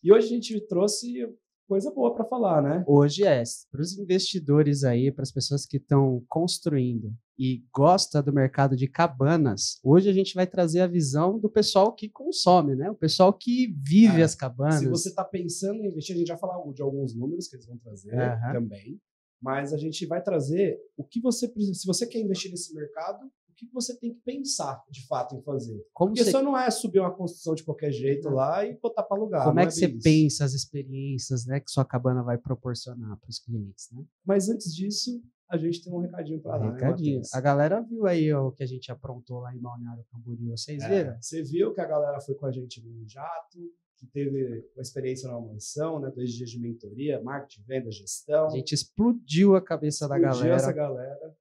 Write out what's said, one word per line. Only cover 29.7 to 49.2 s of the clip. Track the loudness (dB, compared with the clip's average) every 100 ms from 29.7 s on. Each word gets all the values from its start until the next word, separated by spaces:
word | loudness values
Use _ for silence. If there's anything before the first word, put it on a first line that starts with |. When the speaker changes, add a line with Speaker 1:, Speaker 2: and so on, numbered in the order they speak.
Speaker 2:
você | 2 0
Speaker 1:
bem | 2
isso. | 4 6 6 2
Speaker 2:
pensa | -2
as |
experiências, | -2 -6 -10 -10 -8 -6 -6 -4 -6 -4
né, | -6
que | -2
sua | -2 0
cabana | 0 0 0
vai | -2 -4
proporcionar | -4 -6 -6 -10 -10 -14 -12 -14
pros | -14 -16
clientes, | -8 -8 -8 -14 -20
né? | -18 -20 _ 0
Speaker 1:
Mas | 2 2
antes | -4 -4 -6
disso, | -6 -4 -6 -8 -12 _ _
a | -4
gente | -2 -4
tem | -8
um | -8
recadinho | -8 -8 -10 -10
pra | -8 -4
Speaker 2:
Um |
Speaker 1:
dar, | -4
né, | -2
Speaker 2:
recadinho. | -2 0 -2 -2
Speaker 1:
Matheus? | -4
Speaker 2:
A | -2
galera | 0 2 2 0
viu | -4 -2 0
aí | 2 2
o | 2 -2
que | -4
a | -10
gente | -10 -12
aprontou | -14 -12 -14 -14 -12
lá | -12 -12
em |
Balneário | -10 -10 -12 -14 -16
Camboriú, | -18 -12 -8 -8 -8
vocês | -8 -8
Speaker 1:
É, | 0 0 0
Speaker 2:
viram? | -6
Speaker 1:
você | -10 -10
viu | -4 -2 -2
que | -2
a | -2
galera | -2 -2 -4
foi | -8 -6
com | -4
a |
gente | -6 -10 -16 -18
no | -18 -18
jato, | -14 -10 -10 -14 -18 -18 _ _ _
que | -12
teve | -4 -4 -2 -4 -6 -12 -16
uma |
experiência | -12 -8 -6 -6 -8
numa | -12
mansão, | -12 -14 -12 -6 -4 -4
né, | -8
dois | -6 -6
dias | -6 -10
de | -8
mentoria, | -8 -10 -14 -8 -6 -4
marketing, | -6 -10 -12 -20 -8
venda, | -8 -6
gestão. | -12 -12 -14 0 0 2
Speaker 2:
A |
gente | -2 -4 -4
explodiu | -4 0 2 2